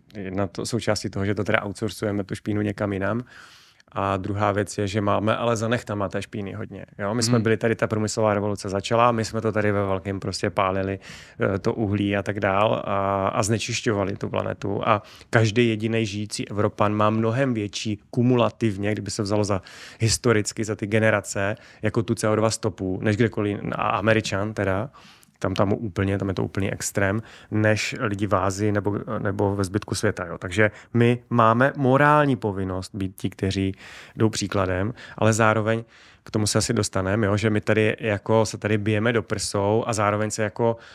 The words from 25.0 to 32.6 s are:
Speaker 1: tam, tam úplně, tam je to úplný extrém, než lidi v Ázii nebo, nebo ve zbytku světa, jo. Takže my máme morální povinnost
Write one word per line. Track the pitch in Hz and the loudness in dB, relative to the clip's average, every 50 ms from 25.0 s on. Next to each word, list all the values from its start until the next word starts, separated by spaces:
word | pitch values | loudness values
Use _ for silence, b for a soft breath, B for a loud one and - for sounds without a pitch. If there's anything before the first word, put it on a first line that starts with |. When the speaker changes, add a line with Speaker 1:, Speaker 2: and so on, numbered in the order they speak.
| B B B B B B B - | B B B B B B B -4
Speaker 1:
tam, | - 95 95 | -4 -2 0
tam | - 107 98 104 | 2 2 2 2
úplně, | - 120 107 85 - 98 98 98 98 | 0 -2 -4 -2 -2 0 0 0 -2
tam | 98 98 | -2 -2
je | 95 | -2
to | - 113 | -2 -2
úplný | 101 - 101 95 101 - | -4 -2 -2 -2 -2 -4
extrém, | - - - - 107 98 95 98 113 113 B B B B B | -6 -6 -4 -2 0 0 2 0 -2 -4 B B B B B
než | 110 107 107 107 107 104 - - - - | 0 2 4 4 4 2 0 -4 -4 -4
lidi | 131 110 101 98 107 | -2 -2 -2 0 0
v | 95 104 | 2 2
Ázii | 92 92 98 92 98 104 107 101 | 2 2 2 0 0 0 0 2
nebo, | 104 98 104 101 104 - 95 107 104 | 2 0 0 -2 -2 -4 -6 -6 -4
nebo | 104 104 98 101 104 98 98 | -4 -2 0 0 0 0 0
ve | 101 98 | 0 -2
zbytku | 90 92 104 - - 113 | -2 -2 -4 -4 -4 -4
světa, | - - 104 92 - 92 | -2 0 -2 -2 -2 -6
jo. | 85 82 82 | -8 -10 -10
Takže | - 92 87 104 110 104 B B B B - | -10 -4 0 2 2 2 B B B B 2
my | 117 120 117 123 123 - - | 4 4 4 4 2 -2 -2
máme | 120 120 113 113 113 117 131 143 - | 2 4 6 6 6 6 4 2 2
morální | 147 139 127 131 135 147 147 151 151 147 143 127 | 2 2 4 4 6 6 6 6 6 4 2 0
povinnost | 107 - 107 95 98 | 0 -2 -4 -4 -2